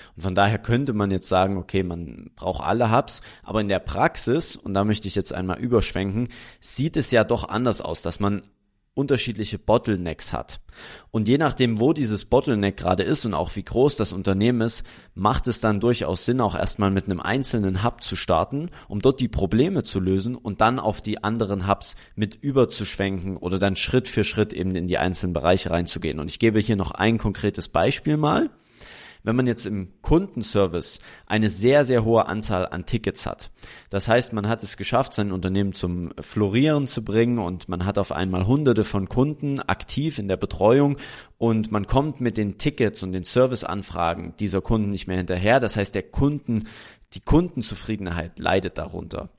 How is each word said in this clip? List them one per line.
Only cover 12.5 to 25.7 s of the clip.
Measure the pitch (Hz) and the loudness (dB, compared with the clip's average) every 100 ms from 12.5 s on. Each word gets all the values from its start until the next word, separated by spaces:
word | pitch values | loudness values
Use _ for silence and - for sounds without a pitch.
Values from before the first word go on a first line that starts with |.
| 107 98 - | 2 2 0
gerade | 87 92 | 0 2
ist | 90 151 113 | 2 0 0
und | |
auch | 78 87 | -2 -2
wie | 104 | -4
groß | - 117 143 143 | -4 2 2 2
das | 98 | -4
Unternehmen | 92 95 95 113 120 | -2 0 2 4 2
ist, | 117 - - - - | 0 -2 -10 -16 -20
macht | - 101 135 - | 0 2 2 0
es | 110 | 0
dann | 113 104 | 0 2
durchaus | 117 120 71 92 | 2 0 0 -4
Sinn, | - 127 | -2 0
auch | 107 | 0
erstmal | 87 95 - 98 | 0 -4 0 2
mit | 98 | 2
einem | 104 90 | 0 -4
einzelnen | 90 123 135 117 98 92 | -2 -2 0 0 0 0
Hub | 120 - | -2 -4
zu | - 95 | -8 -6
starten, | - 82 - 139 170 - - | 0 2 2 -4 -8 -12 -8
um | 104 | 0
dort | 135 135 | 2 2
die | 120 | 0
Probleme | - 95 110 165 185 | 0 0 2 2 2
zu | - 98 | -2 -2
lösen | 92 95 107 | 2 0 0
und | 123 104 98 | -6 -8 2
dann | 110 127 | 2 2
auf | 110 101 | -2 -2
die | 107 104 | -4 -4
anderen | 104 113 104 101 95 | -2 -2 -2 -2 0
Hubs | 101 - - - | -2 -2 -12 -16
mit | - 104 - | -4 -4 -4
überzuschwenken | 143 135 117 - 98 - 98 95 92 95 | -2 4 2 2 -6 -2 -2 -2 -6 -6
oder | 90 95 | -2 0
dann | 98 95 | 0 0
Schritt | - 127 - | 2 0 0
für | - | -2
Schritt | 101 - 107 | 0 0 -2
eben | - 92 | 0 -4
in | 92 87 | -2 -2
die | 87 | 0
einzelnen | 87 90 92 | 0 -2 -2
Bereiche | 80 78 92 - | 0 2 2 2